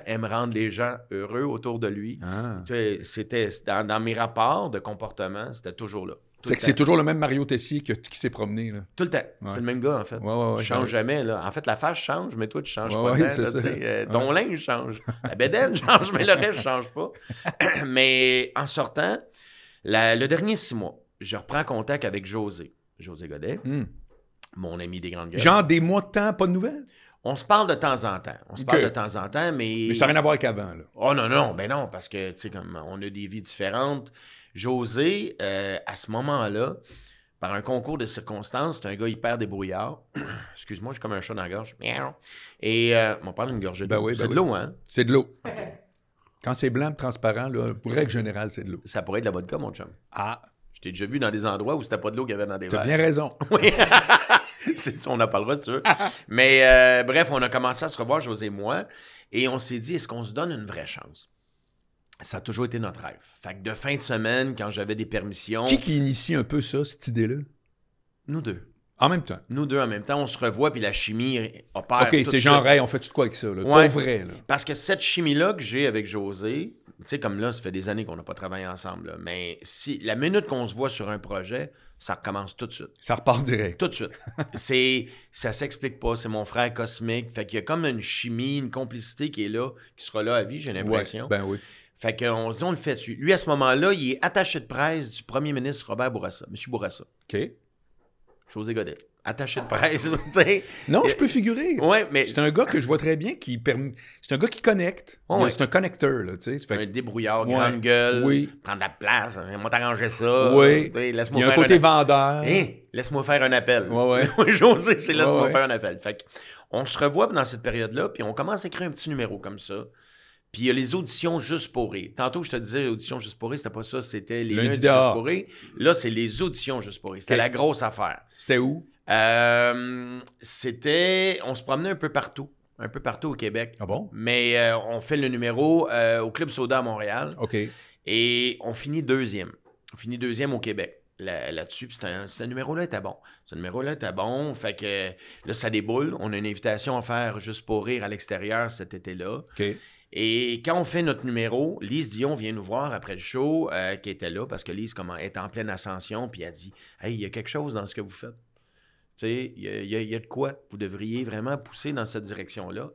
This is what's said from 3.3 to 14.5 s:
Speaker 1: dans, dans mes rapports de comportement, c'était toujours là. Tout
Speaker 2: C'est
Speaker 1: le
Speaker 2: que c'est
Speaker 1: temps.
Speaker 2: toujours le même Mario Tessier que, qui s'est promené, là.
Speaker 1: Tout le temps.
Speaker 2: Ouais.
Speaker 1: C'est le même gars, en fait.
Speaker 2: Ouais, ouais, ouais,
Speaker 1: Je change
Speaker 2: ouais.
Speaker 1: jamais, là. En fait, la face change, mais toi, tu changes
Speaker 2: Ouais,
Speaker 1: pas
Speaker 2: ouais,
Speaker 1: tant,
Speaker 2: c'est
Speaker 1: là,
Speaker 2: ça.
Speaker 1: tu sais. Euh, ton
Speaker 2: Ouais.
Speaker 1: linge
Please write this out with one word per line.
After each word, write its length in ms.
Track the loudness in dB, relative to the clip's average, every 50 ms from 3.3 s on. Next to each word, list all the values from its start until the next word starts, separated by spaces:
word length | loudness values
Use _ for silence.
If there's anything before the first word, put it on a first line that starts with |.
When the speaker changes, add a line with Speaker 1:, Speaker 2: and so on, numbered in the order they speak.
| -2 0 0 0 -2 -6 -4
Speaker 1:
dans, 220 | -2 0 0 0
dans 120 | 0 -2 -2
mes 140 | -2 -2 -2
rapports 560 | -2 -2 -2 0 2 2 2 2 0 -2 -4
de 80 | -4
comportement, 720 | -6 -6 -8 -10 -10 -10 -10 -8 -6 -6 -6 -6 -8 -10 -10 -12
c'était 200 | -12 -12 -12 -12
toujours 320 | -10 -10 -8 -8 -8 -8
là. 80 | -10 -12
Tout 340 | -14 _ _ _ _ -4
Speaker 2:
C'est 60 | -2 0
Speaker 1:
le 20 |
Speaker 2:
que 40 | 2 4
c'est 80 | 4 4
Speaker 1:
temps. 40 |
Speaker 2:
toujours 200 | 6 6 6 6
le 60 | 6 6
même 140 | 4 2 2
Mario 260 | 0 0 0 0 0
Tessier 360 | 0 -2 -2 -2 -2 -6 -4
que, 120 | -4 -4 -6
qui 240 | -6 -6 -10 -8 -4
s'est 100 | -4 -4
promené, 400 | -4 -4 -4 -4 -4 -4 -6 -6
là. 80 | -8 -10 -12 -10 _
Speaker 1:
Tout 80 | -4 -4
le 60 | -2
temps. 60 | -2 -2 -4 -4 -12 -12
Speaker 2:
Ouais. 80 | -8 -6
Speaker 1:
C'est 80 | -4 -2
le 60 | -2
même 140 | -2 -2 0
gars, 180 | 0 0 0 0
en 60 | -2
fait. 120 | -6 -8
Speaker 2:
Ouais, 160 | -6 -4 -2 0
ouais, 200 | 0 0 0 0
ouais, 60 | 0
Speaker 1:
Je 40 | -2
change 180 | 0 0 0 0
Speaker 2:
ouais. 40 |
Speaker 1:
jamais, 360 | 0 0 0 0 2 0 0 0
là. 200 | -2 -2 -2 -4
En 60 | -6
fait, 140 | -6 -4 -2
la 80 | -2 0
face 220 | 0 0 -2 -2 -2
change, 360 | -2 -4 -4 -4 -4 -6 -6
mais 120 | -4 -4
toi, 140 | -4 -4 -6 -6
tu 80 | -6
changes 240 | -6 -6 -4 -2 -2
Speaker 2:
Ouais, 80 | 0 2
Speaker 1:
pas 100 | 4 4
Speaker 2:
ouais, 60 | 4
Speaker 1:
tant, 100 | 4 4
Speaker 2:
c'est 120 | 2 0 0
Speaker 1:
là, 80 | 0
Speaker 2:
ça. 100 | 0 0
Speaker 1:
tu 60 | -2
sais. 120 | -2 -2 -2
Euh, 240 | -2 -2 -2 -2 -2
ton 240 | 0 0 0 2 2 2
Speaker 2:
Ouais. 100 | 2 0
Speaker 1:
linge 160 | 0